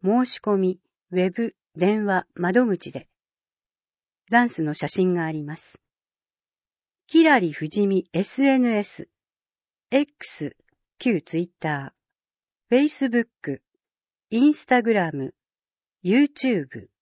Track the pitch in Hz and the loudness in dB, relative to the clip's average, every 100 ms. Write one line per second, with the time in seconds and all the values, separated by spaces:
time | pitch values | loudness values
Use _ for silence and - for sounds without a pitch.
0 | 185 233 254 - - 202 185 185 _ _ | 0 0 0 -4 -2 0 0 -2 _ _
1 | _ 180 185 185 233 _ _ - 180 214 | _ -2 -2 -2 -6 _ _ -2 0 0
2 | 208 185 - - 175 190 247 180 - 135 | 0 -2 -4 -6 0 2 2 -2 -6 -14
3 | - _ _ _ _ _ _ _ _ _ | -16 _ _ _ _ _ _ _ _ _
4 | _ _ _ 226 240 - 156 151 147 - | _ _ _ 2 2 -2 -6 -4 -4 0
5 | 185 175 160 156 147 156 - - _ _ | 0 0 -2 -6 -10 -12 -18 -20 _ _
6 | _ _ _ _ _ _ _ _ _ _ | _ _ _ _ _ _ _ _ _ _
7 | _ 320 320 269 180 147 156 202 202 190 | _ 4 6 4 2 -4 -6 -2 0 0
8 | - 170 196 - 277 269 247 220 208 - | -2 -4 -4 0 2 4 2 0 -4 -10
9 | 175 _ _ _ _ _ _ _ _ 262 | -20 _ _ _ _ _ _ _ _ -2
10 | 285 _ - - 147 - _ _ _ _ | -2 _ -18 -10 -12 -12 _ _ _ _
11 | - 196 - 160 175 _ 156 147 139 _ | -2 -2 -2 -6 -6 _ -6 -6 -8 _
12 | _ _ _ _ _ _ _ 247 294 - | _ _ _ _ _ _ _ 2 2 -2
13 | 269 233 226 _ - 135 _ _ _ _ | -2 -2 -2 _ -10 -10 _ _ _ _
14 | _ _ _ 226 285 294 - 247 226 214 | _ _ _ 2 2 2 0 0 2 0
15 | 170 143 135 - _ _ _ _ _ _ | 0 -4 -10 -12 _ _ _ _ _ _
16 | 175 226 285 285 262 214 135 - 95 _ | 0 2 2 0 -2 -2 -4 -14 -20 _